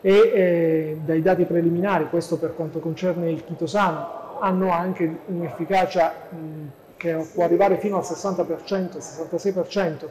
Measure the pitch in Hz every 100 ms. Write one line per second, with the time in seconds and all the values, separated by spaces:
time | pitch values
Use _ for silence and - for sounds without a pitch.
0 | 190 196 220 220 185 170 165 160 156 156
1 | 156 160 165 185 175 170 170 170 196 180
2 | 151 175 170 160 160 - 160 156 165 160
3 | 185 170 170 160 - 165 165 202 196 156
4 | - - - - 202 185 190 170 185 185
5 | 170 160 - 180 165 - 165 190 185 180
6 | 165 - - 170 160 156 147 - - -
7 | 170 165 160 - 170 175 196 190 208 196
8 | - 165 196 180 170 160 - 196 180 156
9 | - 151 165 170 202 190 170 208 180 151
10 | 151